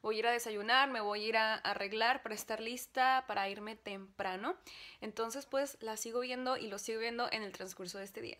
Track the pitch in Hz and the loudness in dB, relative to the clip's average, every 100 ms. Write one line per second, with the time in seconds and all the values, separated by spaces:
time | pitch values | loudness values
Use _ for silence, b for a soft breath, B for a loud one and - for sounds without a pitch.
0 | 220 220 226 240 226 208 208 254 277 247 | -2 2 2 2 0 -4 4 6 6 2
1 | 208 208 214 220 220 220 - 202 202 214 | 0 0 2 4 4 2 0 0 -2 2
2 | 226 262 226 214 - 220 226 247 - - | 4 2 0 -6 -4 -4 -4 -6 -4 4
3 | 254 262 262 202 196 202 208 220 - 196 | 6 6 2 0 0 -2 -8 -8 -8 -8
4 | 196 - 190 185 233 381 B B B B | -10 -4 -2 -2 -2 -4 B B B B
5 | 214 214 226 240 269 269 277 - 220 220 | -10 -2 -2 -2 -2 0 0 -4 -6 -4
6 | 226 233 247 247 254 262 220 196 - 226 | -2 -2 -2 -2 0 0 -2 -6 -4 -2
7 | 226 233 240 220 208 - 190 - 185 196 | -2 0 0 0 -4 -8 -10 -10 -10 -8
8 | 196 220 226 | -10 -10 -10